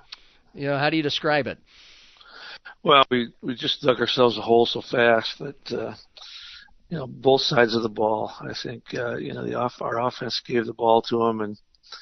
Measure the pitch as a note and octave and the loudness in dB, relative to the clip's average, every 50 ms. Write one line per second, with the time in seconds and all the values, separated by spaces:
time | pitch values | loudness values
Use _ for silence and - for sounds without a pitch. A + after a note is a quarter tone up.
0 | _ _ - - _ _ _ _ _ _ - - C#3+ C#3 C#3+ C3+ C#3+ D3+ D#3+ D#3+ | _ _ -20 -20 _ _ _ _ _ _ -12 -8 -4 -2 -2 0 0 2 2 2
1 | D3+ C#3+ - - - D#3 D3 D3 B2 G#2+ E2+ - _ _ _ - - - - - | 0 0 -2 -2 0 0 0 2 0 -2 -6 -10 _ _ _ -20 -20 -20 -20 -20
2 | - _ _ _ - - - - - - - - _ - - - - F3 D3 C#3 | -20 _ _ _ -20 -20 -20 -20 -18 -18 -18 -18 _ -20 -18 -4 2 6 6 6
3 | C3+ - B2+ A#2+ A#2 - - _ - D3+ B2 A2+ - D3 - - D3 C#3+ B2 A2+ | 6 6 2 0 0 -2 -8 _ -8 -8 -6 -4 -4 -4 -4 0 0 0 2 2
4 | A#2+ - - C3 B2 A#2+ G#2 G#2+ G#2+ A2+ A#2 A#2 A#2+ - - A#2+ - - - B2+ | 0 0 2 4 4 4 2 0 0 4 4 4 4 2 0 -6 -8 -4 0 2
5 | A#2 A#2 A#2 A2+ - - - - D#3 C#3+ C#3 - _ - B2 A#2+ A2 A#2 A2 - | 4 4 4 4 2 -2 -8 -10 -12 -14 -14 -14 _ -8 -8 -6 -6 -8 -10 -14
6 | - _ _ - - - - - - - - - - - _ _ _ _ F3 D#3 | -18 _ _ -20 -20 -20 -18 -18 -18 -20 -20 -20 -20 -20 _ _ _ _ -10 -10
7 | C3+ B2 C3+ B2+ A#2+ C3+ C3+ C3 - - D3+ A#2+ A#2+ A2 A2 A#2 A2+ A2 G#2 A2+ | -8 -10 -12 -2 2 2 2 4 2 2 4 4 4 4 2 0 -2 -2 -2 -2
8 | A2 G#2+ A2 G#2+ G#2+ G#2 - - - C3 A#2 - - C3 A#2+ A#2 - - - B2+ | 0 0 0 -2 -4 -6 -10 -12 -12 -12 -12 -10 -10 -10 -10 -12 -14 -10 -8 -8
9 | A#2+ A#2+ A#2 - - C#3 C3 B2 B2 A#2 B2 B2 A#2+ B2 - - D3+ D3 A#2+ A#2 | -6 -6 -6 -6 -8 -8 -8 -8 -6 -6 -4 -2 -2 -4 -4 -6 -6 -4 -2 -2
10 | B2 B2 - - B2+ A#2 - - - - C3 A#2+ A2 A#2 A2+ - A#2 A2+ A2+ A2+ | -2 -2 -4 -4 -6 -8 -8 -8 -6 -2 -2 -2 -2 -2 -4 0 4 4 6 4
11 | - - A#2 A#2 A#2 A2+ A2+ A2 G#2+ G#2 G#2+ - _ _ _ _ _ _ - - | 4 2 0 0 2 0 0 -2 -4 -6 -8 -12 _ _ _ _ _ _ -20 -20